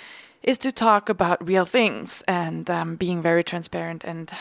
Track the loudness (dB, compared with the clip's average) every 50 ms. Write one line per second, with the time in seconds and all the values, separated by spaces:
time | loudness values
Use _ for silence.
0 | -20 -20 -20 -20 -20 -20 _ _ 0 0 0 2 0 -4 -2 2 4 6 6 4
1 | 4 0 0 2 2 2 2 0 0 2 2 2 2 4 2 2 2 2 0 -4
2 | -8 -10 -10 -8 -4 -2 -2 0 -2 -4 -4 -6 -4 -2 -2 -2 -2 -4 -4 -4
3 | -2 -2 -2 0 2 2 4 4 2 0 -4 -8 -8 -6 -6 -6 -6 -6 -8 -10
4 | -10 -10 -10 -10 -12 -12 -12 -14